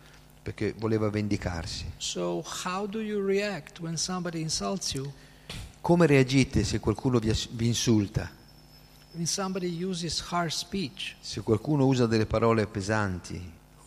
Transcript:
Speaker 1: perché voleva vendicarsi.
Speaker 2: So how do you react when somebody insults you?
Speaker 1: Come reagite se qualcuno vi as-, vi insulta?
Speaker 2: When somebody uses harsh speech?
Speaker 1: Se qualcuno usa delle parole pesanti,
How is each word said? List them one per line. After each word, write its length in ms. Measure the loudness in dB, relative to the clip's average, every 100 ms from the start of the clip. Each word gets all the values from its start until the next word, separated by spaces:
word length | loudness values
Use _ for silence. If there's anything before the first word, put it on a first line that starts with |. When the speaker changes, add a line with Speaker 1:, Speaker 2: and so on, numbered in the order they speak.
| -20 -20 -20 -14
Speaker 1:
perché 320 | -12 -4 -4 -2
voleva 320 | 0 0 0
vendicarsi. 840 | 0 -2 -2 -2 -6 -6 -8 -10 -8
Speaker 2:
So 440 | -8 -4 -4 -4 -6 -8
how 200 | -6 -4 -4
do 100 | -6
you 240 | -4 -2
react 540 | 0 0 0 -4 -10 -10
when 180 | -6 -4
somebody 440 | -4 -4 -4 -4
insults 520 | -4 -2 -2 -2 -4
you? 200 | -6 -6 -10 -20 -20 -14 -12 -12 -6
Speaker 1:
Come 260 | 2 6 8
reagite 580 | 8 6 4 4 2
se 160 | 0 0
qualcuno 400 | 0 0 2 2
vi 100 | 2
as-, 160 | 0 -2
vi 160 | -2 0
insulta? 600 | 0 4 4 2 -2 -6 -12 -20 -20 -20 -20 -20 -20 -14
Speaker 2:
When 140 | -6 -4
somebody 420 | -2 -2 -2 -4 -4
uses 360 | -4 -4 -4 -6 -4
harsh 240 | -2 -2 -4
speech? 580 | -6 -6 -6 -8 -12 -12
Speaker 1:
Se 220 | -10 -6
qualcuno 440 | 2 2 4 4 4
usa 200 | 6 4
delle 200 | 4 2
parole 400 | 4 4 4 2
pesanti, 760 | -2 0 0 0 -2 -6 -10 -12 -16 -20 -20